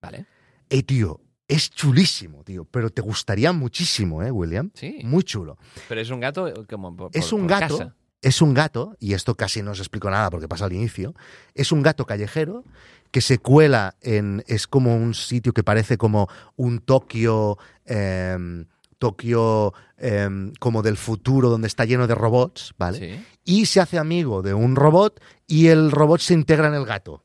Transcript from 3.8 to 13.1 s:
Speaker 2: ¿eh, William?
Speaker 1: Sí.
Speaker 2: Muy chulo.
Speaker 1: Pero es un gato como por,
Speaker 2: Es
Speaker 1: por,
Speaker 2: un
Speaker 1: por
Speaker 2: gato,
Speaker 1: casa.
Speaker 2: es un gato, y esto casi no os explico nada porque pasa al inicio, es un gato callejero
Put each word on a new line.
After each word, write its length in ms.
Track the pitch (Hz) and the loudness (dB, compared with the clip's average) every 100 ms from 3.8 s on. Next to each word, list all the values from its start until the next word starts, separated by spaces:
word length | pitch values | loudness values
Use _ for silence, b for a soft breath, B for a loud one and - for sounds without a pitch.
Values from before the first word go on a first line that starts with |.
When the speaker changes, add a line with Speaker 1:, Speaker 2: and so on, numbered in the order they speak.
| 175 - 95 80 | -4 -2 -2 -2
Speaker 2:
¿eh, 80 | 110 | -6
William? 400 | 120 85 90 175 - | -4 -4 -4 -6 -10
Speaker 1:
Sí. 260 | 147 285 | -16 -12
Speaker 2:
Muy 200 | 113 156 | -2 0
chulo. 340 | 185 107 80 69 B B B | 0 -6 -10 -16 B B B
Speaker 1:
Pero 100 | 113 | -8
es 80 | 113 | -8
un 120 | 127 | -6
gato 300 | 127 151 180 117 107 | -6 -6 -8 -8 -14
como 260 | 107 92 87 | -12 -12 -14
por, 160 | 92 | -8
Speaker 2:
Es 120 | 156 - | -6 -2
Speaker 1:
por, 100 | 214 | -2
Speaker 2:
un 60 | 185 | 0
Speaker 1:
por 120 | 196 | 0
Speaker 2:
gato, 180 | 196 151 | -2 -4
Speaker 1:
casa. 180 | - _ _ _ | -6 _ _ _
Speaker 2:
es 200 | 131 131 | 0 4
un 140 | 156 131 | 4 4
gato, 400 | 156 - 165 220 | 2 -2 -8 -8
y 140 | 104 | -4
esto 220 | 98 - 113 | -4 -2 -4
casi 260 | 101 - | -4 -6
no 100 | 101 | -8
os 80 | 98 | -10
explico 300 | 92 107 98 | -10 -8 -4
nada 220 | 98 104 | -2 -2
porque 160 | 85 78 | -4 -8
pasa 180 | 82 98 | -6 -4
al 80 | |
inicio, 400 | 90 113 - 98 170 B B B | -2 -4 -6 -10 -12 B B B
es 180 | - 139 | -6 0
un 120 | 156 | 2
gato 220 | 139 151 143 | 2 0 -4
callejero 560 | 104 104 - 156 226 254 b b b b | -6 -6 -4 -6 -6 -16 b b b b